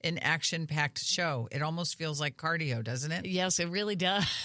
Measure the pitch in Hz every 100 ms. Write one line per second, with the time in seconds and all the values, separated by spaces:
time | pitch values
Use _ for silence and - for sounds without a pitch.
0 | 160 170 131 156 - 165 156 151 147 -
1 | - - 175 135 113 135 151 165 175 -
2 | 160 147 147 - 160 165 156 117 113 123
3 | 147 170 190 180 185 180 170 185 208 202
4 | 180 196 175 -